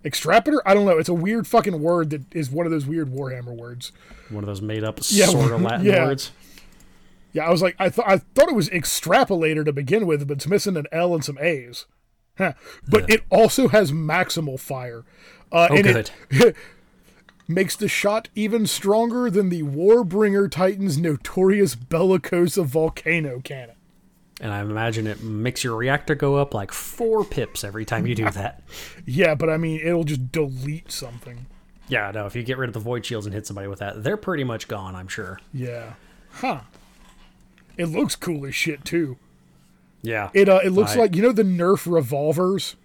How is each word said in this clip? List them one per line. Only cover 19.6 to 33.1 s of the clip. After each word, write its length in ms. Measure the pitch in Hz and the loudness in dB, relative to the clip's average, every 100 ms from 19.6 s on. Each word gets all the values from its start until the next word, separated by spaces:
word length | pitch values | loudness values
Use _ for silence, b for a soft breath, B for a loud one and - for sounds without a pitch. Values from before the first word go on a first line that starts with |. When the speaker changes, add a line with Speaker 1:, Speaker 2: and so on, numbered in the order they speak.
Speaker 1:
Warbringer 840 | 147 139 190 233 190 196 214 196 196 | -4 2 6 6 4 2 2 2 0
Titan's 480 | 151 190 196 196 143 | 2 0 0 -2 0
notorious 800 | 170 143 - 190 185 208 185 | 0 -2 -4 2 4 4 2
Bellicosa 880 | 120 123 165 185 185 - 175 175 196 | -2 -4 0 2 2 0 0 2 2
volcano 760 | 151 151 160 - 156 170 147 123 | 0 0 -2 -2 -2 -2 -2 -8
cannon. 340 | - 135 120 _ _ _ _ _ _ - | -12 -14 -16 _ _ _ _ _ _ -12
Speaker 2:
And 120 | 110 | -8
I 80 | 101 | -6
imagine 440 | 104 107 117 113 110 | -4 -2 -2 -2 -4
it 140 | 104 | -6
makes 420 | 113 107 120 127 | -8 -4 -4 -4
your 120 | 127 | -6
reactor 400 | 113 127 143 - | -2 -2 -4 -4
go 200 | 143 143 139 | -2 0 0
up, 160 | 139 | -2
like, 180 | 107 98 | -6 -10
four 520 | - - - 226 220 | -12 -14 -6 -2 -2
pips 380 | 196 - 110 - | -2 -6 -6 -8
every 200 | 101 107 | -10 -10
time 220 | 110 117 120 | -6 -4 -2
you 80 | |
do 140 | 110 107 | -2 -2
that. 320 | 95 98 - - - | -4 -10 -10 -18 -18
Speaker 1:
<laughs> 220 | - - | -18 -16
Yeah, 300 | - 131 170 | -6 0 0
but 140 | 151 160 | 2 0
I 80 | 160 | 0
mean, 240 | 165 156 | -2 -2
it'll 200 | 160 175 | -2 0
just 260 | 151 143 127 | -2 -4 -4
delete 600 | 165 143 127 139 160 - | -4 -4 -6 -10 -10 -12
something. 540 | - 127 120 - 120 131 - _ - - | -12 -12 -16 -18 -18 -18 -20 _ -20 -4
Speaker 2:
Yeah, 220 | 123 101 | -4 -4
no, 140 | 107 | -6
if 100 | 101 | -8
you 80 | 120 | -8
get 140 | 117 131 | -6 -6
rid 120 | 127 | -6
of 40 | |
the 60 | 110 | -6
void 260 | 110 123 | -6 -6
shields 200 | - | -6